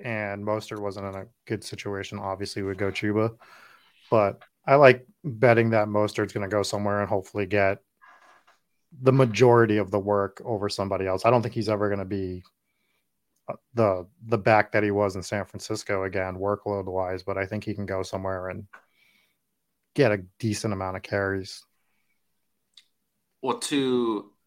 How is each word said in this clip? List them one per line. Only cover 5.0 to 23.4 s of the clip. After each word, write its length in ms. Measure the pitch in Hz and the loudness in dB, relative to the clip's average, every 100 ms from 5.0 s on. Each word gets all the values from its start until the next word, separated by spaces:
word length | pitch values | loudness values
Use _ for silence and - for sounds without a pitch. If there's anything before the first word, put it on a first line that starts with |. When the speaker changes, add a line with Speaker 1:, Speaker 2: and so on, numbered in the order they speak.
| - _ | 0 _
Speaker 1:
betting 480 | 165 110 123 117 113 | -12 2 4 6 4
that 160 | 113 107 | 2 0
Mostert's 420 | 104 107 - 104 | 0 0 -2 -4
gonna 140 | 110 98 | -4 -2
go 160 | 104 | -2
somewhere 380 | 98 104 104 101 | -2 -2 -2 0
and 80 | 101 | 0
hopefully 360 | 107 - 104 98 | -2 -4 -6 0
get 340 | 101 98 98 _ _ - - _ _ _ _ _ _ _ - | 2 2 0 _ _ -20 -20 _ _ _ _ _ _ _ 0
the 100 | 127 | 4
majority 680 | 135 127 101 123 120 113 107 | 6 4 6 6 8 6 4
of 140 | 95 | 2
the 80 | 104 | -2
work 420 | 98 104 98 - - | 0 0 0 -6 -8
over 240 | 107 101 | -4 -4
somebody 360 | - 98 95 95 | -4 -4 -2 -2
else. 180 | 92 117 | 0 4
I 40 | |
don't 100 | 123 | 4
think 120 | 113 117 | 2 -4
he's 140 | 107 | -2
ever 200 | 107 104 | 0 0
gonna 160 | 101 95 | -2 -4
be, 380 | 101 95 92 - _ _ _ _ _ _ _ _ _ - | -6 -6 -8 -14 _ _ _ _ _ _ _ _ _ -14
uh, 60 | - _ | -14 _
the, 340 | 117 107 92 90 _ 113 | 0 2 2 -6 _ -4
the 100 | 113 | 0
back 340 | 98 107 - | 4 4 4
that 120 | 110 | 0
he 80 | 104 | 0
was 240 | 101 101 92 | 2 0 -2
in 80 | |
San 220 | 90 104 95 | -6 -6 -6
Francisco 580 | 95 - 107 - 101 | -12 -10 -10 -4 -4
again, 320 | 95 95 92 92 | -2 -4 -4 -4
workload-wise, 880 | 98 104 - 101 92 92 92 92 | -2 -2 -4 -6 -4 -4 -4 -6
but 140 | 95 95 | -6 -6
I 80 | 95 | -4
think 180 | 104 101 | -6 -8
he 80 | |
can 120 | 101 98 | -8 -6
go 180 | 95 | -6
somewhere 460 | 95 98 95 95 92 | -6 -6 -6 -6 -8
and 180 | 92 101 - _ _ _ _ _ _ _ _ _ _ _ | -10 -14 -20 _ _ _ _ _ _ _ _ _ _ _
get 180 | - 131 | 2 2
a 100 | 104 92 _ | 2 -4 _
decent 320 | 113 104 107 | -4 -4 -4
amount 220 | 98 95 92 | -4 -6 -8
of 80 | |
carries. 640 | - 101 98 98 95 - _ _ _ _ _ _ _ _ _ _ _ _ _ _ _ _ _ _ | -6 -2 -2 -2 -6 -16 _ _ _ _ _ _ _ _ _ _ _ _ _ _ _ _ _ _